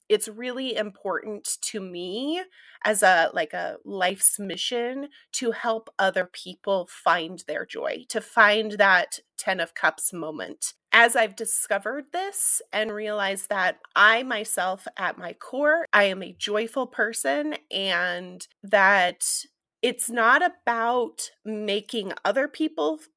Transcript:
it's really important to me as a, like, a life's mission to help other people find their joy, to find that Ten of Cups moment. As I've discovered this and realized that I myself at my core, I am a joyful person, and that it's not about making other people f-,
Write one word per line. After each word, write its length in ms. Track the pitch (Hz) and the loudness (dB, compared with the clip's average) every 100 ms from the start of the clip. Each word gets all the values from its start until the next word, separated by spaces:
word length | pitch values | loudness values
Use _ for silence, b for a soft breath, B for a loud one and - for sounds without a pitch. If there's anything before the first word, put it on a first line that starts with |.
| - | 0
it's 180 | 208 214 | 0 0
really 480 | 214 247 254 262 220 | -8 -8 -8 -6 -6
important 800 | 208 190 196 170 214 208 - - | -6 -8 -6 -6 -6 -10 -8 -8
to 180 | - 220 | -8 -8
me 640 | 190 175 180 208 277 349 370 B B B | -10 -10 -8 -6 -6 -6 -8 B B B
as 180 | 214 214 | -2 4
a, 280 | 190 180 165 | 6 6 4
like, 220 | - 156 | 0 -6
a 240 | 180 175 - - | -6 -8 -10 -10
life's 520 | 196 180 190 - - | -2 -2 2 2 2
mission 680 | 196 190 - 240 240 262 285 b b | -4 -6 -4 -4 -4 -6 -12 b b
to 180 | - 240 | -6 -4
help 380 | 220 240 226 226 - | -2 -2 -4 -6 -2
other 280 | 190 185 180 | 0 0 -4
people 640 | - 185 180 - 190 175 | -8 -18 -10 -2 -2 -2
find 520 | - 180 170 160 190 - | -2 0 0 -2 -10 -10
their 180 | - - | -8 -8
joy, 400 | - 69 - 247 | -6 -6 -6 -6
to 100 | 220 | -8
find 540 | - - 208 214 214 | -2 4 6 6 0
that 460 | 208 196 185 - - _ - | 4 6 6 2 -8 _ -8
Ten 240 | - 185 | -4 -2
of 120 | 165 | -4
Cups 380 | - 165 - - | 0 0 0 -4
moment. 640 | 175 156 156 - - - - - | -4 -8 -8 -10 -8 -8 -10 2
As 240 | 220 240 240 | 6 6 4
I've 200 | 220 196 | 0 -2
discovered 720 | 220 - - 202 208 277 285 | -6 -4 -2 -4 -4 -8 -8
this 520 | 349 392 403 - - - | -8 -6 -2 -2 -2 -2
and 180 | 202 220 | -4 -4
realized 580 | 208 214 208 196 196 - | -4 -6 -2 -2 -4 -4
that 280 | 202 185 - - - | -2 0 -2 -2 6
I 280 | 208 226 | 6 6
myself 640 | 262 220 220 - 185 190 - - | 0 -4 -4 -2 -2 -4 -8 -6
at 220 | 180 - | -6 -4
my 140 | 175 | -10
core, 520 | - - 254 294 330 - | -14 -10 0 2 2 2
I 120 | 214 202 | 4 4
am 180 | 190 | 0
a 100 | - | -10
joyful 540 | 180 214 208 226 277 254 | -8 -4 -2 -2 -4 -4
person, 680 | - 220 220 269 285 302 294 - | -2 -2 -2 -2 -2 -2 -6 -8
and 800 | 190 196 175 180 175 180 180 - _ | -6 -2 -2 -2 -4 -10 -16 -20 _
that 640 | 196 202 190 202 180 - - - - _ _ _ | 2 6 8 6 4 0 -4 -4 -6 _ _ _
it's 260 | 240 240 - | -2 0 -2
not 320 | 240 226 277 | 2 6 6
about 880 | 349 - - 233 233 247 240 - - _ 208 | 4 -2 -2 0 2 0 -2 -6 -14 _ -10
making 680 | 214 208 202 202 233 190 - 247 | -6 -4 -4 -4 -6 -6 -4 0
other 220 | 247 285 | 0 0
people 500 | - 311 311 302 311 | -2 -4 0 -2 -2
f-, 100 | - | -10